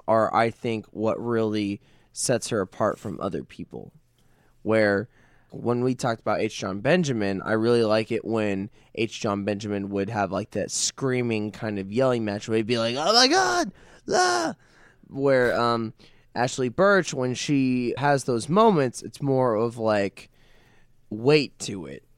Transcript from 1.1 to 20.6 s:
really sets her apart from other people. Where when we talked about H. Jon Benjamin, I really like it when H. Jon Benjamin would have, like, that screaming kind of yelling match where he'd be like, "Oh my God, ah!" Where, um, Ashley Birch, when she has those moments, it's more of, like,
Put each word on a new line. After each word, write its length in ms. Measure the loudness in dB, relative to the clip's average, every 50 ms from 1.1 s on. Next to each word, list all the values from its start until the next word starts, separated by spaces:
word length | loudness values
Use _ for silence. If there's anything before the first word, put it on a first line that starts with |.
| -2 -2 -2
really 580 | -2 0 0 0 0 0 -2 -2 -2 -4 -6 -10 _ _ _ _ _ -10
sets 360 | -4 -2 0 0 0 -2 -2
her 120 | -2 -2
apart 360 | -2 -4 -2 -2 -2 -2 -2 -2
from 220 | -6 -10 -8 -6
other 240 | -6 -6 -6 -6 -8
people. 480 | -10 -14 -16 -16 -14 -14 -14 -16 -16 -20 -20 _ _ _ _ _ _ _ _ _ _ _ _ -2
Where 460 | 0 2 4 4 4 2 2 -2 -4 _ _ _ _ _ _ _ _
when 320 | -14 -6 -2 -2 0 0 0
we 120 | 0 0
talked 260 | 0 -2 -4 -4 -4
about 200 | _ -2 -2 0
H. 160 | -2 -2 -4 -6
Jon 220 | -6 -6 -6 -2
Benjamin, 640 | 0 2 2 2 2 0 0 0 0 0 -2 -2 -2
I 100 | -2 0
really 300 | 2 2 4 4 4 4
like 280 | 4 2 2 0 0
it 140 | -4 -4 -4
when 440 | -2 -2 0 0 0 0 -2 -4 -6 -10 _ _ _ -6
H. 240 | -4 -4 -4 -4 -4
Jon 220 | -4 -2 -2 -2 -2
Benjamin 440 | -2 -4 -4 -4 -4 -4 -4 -4 -4
would 200 | -2 -2 -2 -2
have, 220 | -2 -2 -2 -2
like, 200 | -2 -4 -6 -4
that 200 | -4 -4 -4 -4
screaming 800 | -4 -4 -4 -4 -4 -4 -2 -2 0 0 0 0 0 -2 -2 -4
kind 260 | -6 -6 -6 -6 -4 -4
of 120 | -6 -4
yelling 340 | -2 0 2 2 2 0 0
match 220 | -2 -4 -4 -4 -2
where 80 | -2 -2
he'd 80 | 0 0
be 100 | 0 -2
like, 160 | -2 -2 -2 0
"Oh 160 | 0 2 4
my 140 | 6 4 6
God, 440 | 4 2 2 2 0 0 -2 -2 -6 -12 -20 -20 -20 -16 _ 0
ah!" 440 | 2 2 2 2 2 0 -2 -4 -6 -8 _ _ _ -20 -20 -20 _ _ -20 -12
Where, 500 | -6 -2 2 4 4 4 4 4 4 2
um, 340 | 2 2 2 0 -2 -4 -8 _ -18 -20 -20 -20 _ _ -4
Ashley 360 | -2 -2 -2 -2 -2 -4 -2
Birch, 440 | 0 2 4 4 4 4 2 0 -2
when 220 | -2 -2 -2 -2
she 580 | -4 -2 0 2 2 2 2 0 0 0 -2 -2 0
has 260 | 2 2 2 2 2
those 260 | 0 -2 -2 -2 0
moments, 520 | 2 4 6 6 6 4 2 0 -2 -6 -12
it's 180 | -14 -10 -6
more 340 | -2 0 2 2 2 2 2
of, 220 | 0 0 -2 -2 -2
like, 520 | 0 2 2 2 0 -2 -4 -8 -16 -20 _ _ _ _ -20 -20